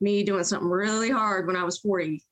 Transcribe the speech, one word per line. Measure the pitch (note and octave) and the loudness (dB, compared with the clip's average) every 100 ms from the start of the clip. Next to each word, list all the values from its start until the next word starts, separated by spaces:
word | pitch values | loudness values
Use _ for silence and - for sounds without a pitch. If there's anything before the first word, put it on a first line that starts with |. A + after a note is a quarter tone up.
me | G3+ G3+ | 0 2
doing | G3+ G3 | 2 0
something | E3+ G3 F3 | 0 -2 0
really | F3+ G#3 A3 A3+ | 0 0 0 0
hard | B3 G#3+ F#3+ E3+ | 0 0 0 -2
when | |
I | F#3 | -2
was | F3 F3+ | -2 -2
forty. | G#3 F#3+ D#3+ D3+ - | 0 0 -2 -6 -4